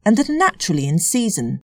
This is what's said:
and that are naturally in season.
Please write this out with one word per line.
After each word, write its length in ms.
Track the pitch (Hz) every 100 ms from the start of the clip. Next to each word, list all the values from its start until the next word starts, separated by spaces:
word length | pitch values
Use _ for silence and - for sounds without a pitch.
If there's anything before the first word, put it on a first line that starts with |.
and 140 | 214 220
that 120 | 285
are 80 | 302
naturally 500 | 381 - - 151 139
in 120 | 160
season. 640 | - 247 226 - 120 135 - _